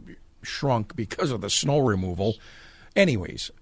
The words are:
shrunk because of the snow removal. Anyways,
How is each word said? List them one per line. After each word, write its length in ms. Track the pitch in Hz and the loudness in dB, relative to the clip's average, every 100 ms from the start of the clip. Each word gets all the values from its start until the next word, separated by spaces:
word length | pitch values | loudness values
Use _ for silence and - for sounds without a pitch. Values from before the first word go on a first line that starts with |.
| - - - - | -10 -20 -20 -18
shrunk 540 | - - 139 117 104 - | -12 -4 0 0 -2 -6
because 340 | 107 - 165 | -6 -2 -2
of 120 | 113 | -2
the 80 | 101 | -2
snow 260 | - 143 147 | -2 2 4
removal. 560 | 131 95 92 87 104 107 - - - - - - | 4 2 0 0 0 -2 -6 -20 -20 -20 -2 4
Anyways, 540 | 190 120 - - - - | 4 4 -2 -8 -10 -8